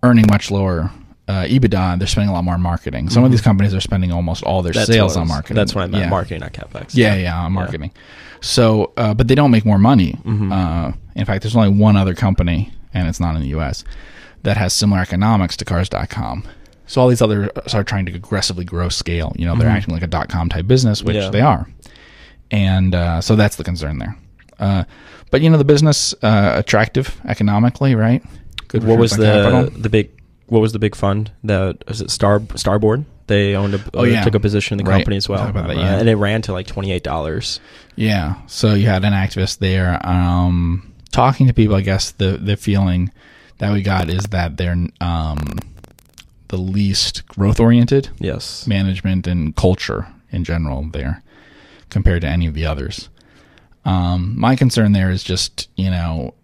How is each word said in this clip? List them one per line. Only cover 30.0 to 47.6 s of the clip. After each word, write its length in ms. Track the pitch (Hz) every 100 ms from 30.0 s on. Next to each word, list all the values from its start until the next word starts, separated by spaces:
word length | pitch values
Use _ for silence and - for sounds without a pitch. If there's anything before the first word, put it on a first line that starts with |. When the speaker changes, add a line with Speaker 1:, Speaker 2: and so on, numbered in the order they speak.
| 101 _ _ _ _
Speaker 2:
what 120 | 113
was 140 | 110
the 60 | 110
big 140 | 107 -
fund? 360 | 101 98 110 -
The, 340 | 107 98 95 - -
was 140 | 110
it 100 | -
Star-, 300 | - 101 104 107 -
Starboard? 500 | - 104 107 117 147 - -
They 280 | 101 101 98
owned 200 | 101 98
a, 60 | -
Speaker 1:
Oh, 80 | -
Speaker 2:
uh, 20 |
Speaker 1:
yeah. 200 | 123 113 107
Speaker 2:
took 100 | 107
a 40 |
position 360 | 104 104 - 104
in 40 | 92
the 40 |
Speaker 1:
Right. 80 | 95
Speaker 2:
company 180 | - 101
as 140 | -
well. 100 | 98
Speaker 1:
Talk 100 | -
about 160 | 101 85
that, 100 | 71
Speaker 2:
Uh, 40 |
Speaker 1:
yeah. 140 | 92 98
Speaker 2:
and 100 | 113
it 60 | 110
ran 260 | 101 110
to, 80 | -
like, 140 | 92 95
twenty-eight 360 | - 98 90
dollars. 580 | - 82 78 82 - - - - - -
Speaker 1:
Yeah. 400 | 110 104 78 98 -
So 260 | - 107
you 140 | 101 107
had 180 | 95 101
an 80 |
activist 460 | 101 95 - 92 -
there, 460 | 95 95 92 85 -
um, 840 | 90 87 87 90 90 85 87 - - -
talking 360 | - 123 135 131
to 60 |
people. 220 | 120 107 98
I 60 |
guess 300 | 98 98 -
the, 260 | - 98 90
the 200 | 95 101
feeling 540 | - 98 95 90 87 - _ - _ _
that 120 | 101
we 100 | 101
got 280 | 98 95 85
is 140 | 87 98
that 320 | 92 85 -
they're, 180 | 87 87 85 _
um, 380 | 87 85 78 76 73 - - - - _ _ _ - _ _
the 80 | 92
least 680 | 92 95 101 98 - - -
growth-oriented 840 | - 98 -